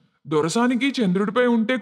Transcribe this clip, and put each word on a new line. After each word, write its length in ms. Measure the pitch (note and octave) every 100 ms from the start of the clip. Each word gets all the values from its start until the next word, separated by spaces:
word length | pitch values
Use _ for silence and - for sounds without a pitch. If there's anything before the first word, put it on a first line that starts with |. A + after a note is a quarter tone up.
| _ _
దొరసానికి 640 | - D3+ D#3+ A3 A#3+ B3+ C#4 C4
చంద్రుడిపై 460 | G3+ F#3 G#3 G#3+ B3
ఉంటే 280 | A#3 A3 B3+